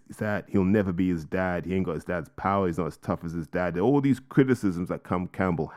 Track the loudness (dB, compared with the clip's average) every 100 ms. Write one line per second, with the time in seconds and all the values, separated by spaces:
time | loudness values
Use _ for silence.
0 | -16 -8 -4 -4 -2 2 4 4 2 2
1 | 0 0 -2 -2 -2 -2 -2 -2 -2 -4
2 | -4 -6 -6 -4 0 2 0 0 -4 -6
3 | -6 -4 -4 -8 -4 -2 -2 2 2 4
4 | 4 0 0 2 4 4 0 -2 -4 -6
5 | -2 -4 -2 -2 0 0 -4